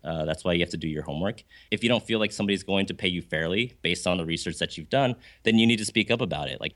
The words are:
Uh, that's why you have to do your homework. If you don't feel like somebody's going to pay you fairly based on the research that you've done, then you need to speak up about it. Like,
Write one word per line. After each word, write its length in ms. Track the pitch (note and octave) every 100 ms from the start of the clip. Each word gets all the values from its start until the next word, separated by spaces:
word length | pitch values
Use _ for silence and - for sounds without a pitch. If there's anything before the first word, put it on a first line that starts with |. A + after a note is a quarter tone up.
Uh, 220 | D#2+ D#2+ D#2
that's 180 | D#2+
why 80 | F2+
you 60 | F2
have 100 | E2+
to 60 | E2
do 100 | D#2+
your 160 | D2+
homework. 400 | C#2+ D2+ G2 - - - -
If 140 | G#2
you 60 | A#2
don't 140 | A#2
feel 140 | - A2+
like 120 | G#2
somebody's 320 | - G2+ G2
going 240 | - G2 G2
to 60 | -
pay 120 | F#2
you 140 | F2
fairly 560 | - D#2+ D#2+ G2 A#2+ -
based 240 | E2 F2+ F#2
on 100 | F2+
the 80 | E2
research 320 | E2 - E2
that 200 | E2 -
you've 120 | D#2
done, 260 | C3+ C3 B2 - -
then 140 | A2+ A2
you 80 | A2+
need 100 | A#2
to 80 | G#2
speak 240 | A2+ G#2
up 100 | A#2
about 300 | A2 D2 C#2+
it. 100 | B1+
Like, 140 | D#2